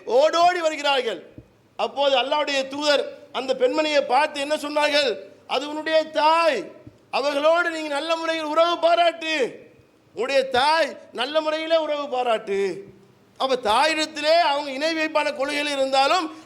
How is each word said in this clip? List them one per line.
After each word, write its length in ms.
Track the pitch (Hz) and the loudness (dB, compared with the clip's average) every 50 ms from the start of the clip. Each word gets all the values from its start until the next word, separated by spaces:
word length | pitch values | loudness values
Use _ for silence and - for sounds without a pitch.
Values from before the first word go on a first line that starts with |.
| - | -6
ஓடோடி 540 | - 220 254 294 311 - 330 339 349 359 349 | 0 4 4 4 4 4 4 4 4 4 2
வருகிறார்கள். 640 | 330 311 311 285 285 285 277 269 247 226 196 156 - - - - - _ _ _ _ _ _ | 0 -2 -2 0 0 0 0 0 0 -4 -6 -8 -10 -16 -20 -20 -20 _ _ _ _ _ _
அப்போது 420 | - 202 233 - 262 285 277 269 247 | -6 -6 -4 -2 0 2 2 2 2
அல்லாஹ்வுடைய 500 | 240 277 302 302 294 285 285 269 269 269 | 2 2 0 0 0 0 0 -2 -2 -4
தூதர் 500 | 277 285 294 294 285 262 - - - - - - | -6 -2 0 2 2 2 0 -4 -10 -16 -18 -10
அந்த 220 | - 226 254 262 262 | -8 -6 -4 -4 0
பெண்மணியை 480 | - 247 254 294 311 311 302 302 285 | 0 0 2 2 0 0 2 2 0
பார்த்து 380 | - - 240 277 302 302 302 285 | 2 2 2 2 2 2 -2 -4
என்ன 160 | 277 294 302 | -4 -2 -4
சொன்னார்கள்? 600 | 294 285 294 294 302 294 302 285 294 294 254 - - - - - - _ - | -4 -4 -4 0 0 0 2 2 2 2 0 -2 -6 -8 -14 -20 -20 _ -6
"அது 220 | - 262 277 294 | -4 -4 -4 -4
உன்னுடைய 340 | 302 302 302 320 320 320 311 | -8 -6 -2 2 2 2 2
தாய், 680 | 311 311 311 294 311 320 330 339 320 269 208 160 - - - - - - _ _ _ | 0 0 0 2 4 4 4 2 2 0 -2 -4 -10 -14 -20 -20 -20 -20 _ _ _
அவர்களோடு 580 | - 214 262 285 285 277 294 311 330 339 349 339 | -4 -2 -2 -2 0 2 4 4 4 4 2 0
நீங்க 180 | 330 311 311 302 | -2 -4 -6 -4
நல்ல 280 | 285 277 302 330 330 | -4 -4 -2 -2 -4
முறையில் 300 | 330 330 320 330 330 311 | -2 -2 -2 -4 -4 -4
உறவு 320 | 294 302 320 330 349 349 339 | -2 0 2 2 2 2 2
பாராட்டு, 540 | 320 330 349 330 349 339 330 330 320 320 320 302 247 185 - - - - - _ _ _ _ _ _ _ _ | 2 2 4 4 2 2 0 -2 -4 -4 -2 -2 -2 -4 -4 -10 -20 -20 -20 _ _ _ _ _ _ _ _
உன்னுடைய 300 | 180 226 262 277 269 262 | -6 -4 0 0 0 0
தாய் 540 | 269 254 247 269 294 311 330 302 262 214 - - - | 2 0 2 2 4 2 2 0 -2 -4 -8 -16 -14
நல்ல 300 | - 208 240 277 302 311 | -8 -6 -6 -2 -2 -2
முறையிலே 340 | 311 311 311 311 320 320 330 | 0 0 -2 -4 0 0 0
உறவு 340 | 320 311 302 294 294 294 247 | 0 2 0 -4 -4 -6 -4
பாராட்டு." 720 | 247 254 247 247 226 214 220 196 196 196 196 190 165 - - - - - - _ _ _ _ _ _ - | -4 -2 0 0 0 -2 -2 -4 -2 -2 -2 -2 -4 -8 -12 -16 -20 -20 -20 _ _ _ _ _ _ -4
அப்ப 180 | - 262 262 | -2 0 0
தாயிடத்திலே 840 | 254 254 202 214 240 294 320 320 311 311 302 - 302 294 302 320 339 | 0 0 2 2 4 2 2 2 0 -2 -4 -4 -2 0 2 4 4
அவங்க 320 | 339 302 285 285 294 285 | 4 2 0 0 -2 -6
இணை 220 | 262 262 302 320 330 | -6 -4 -2 -2 -2
வைப்பான 400 | 320 311 311 294 302 294 294 269 | -2 -4 -2 -2 -2 -2 -2 -2
கொள்கைகள் 380 | - 262 294 294 294 294 294 | -4 -4 -2 -2 -2 -2 -2
இருந்தாலும் 720 | 285 269 269 269 262 269 269 285 330 370 320 311 320 - - | -2 -2 0 2 2 2 4 4 2 0 0 -2 -8 -14 -20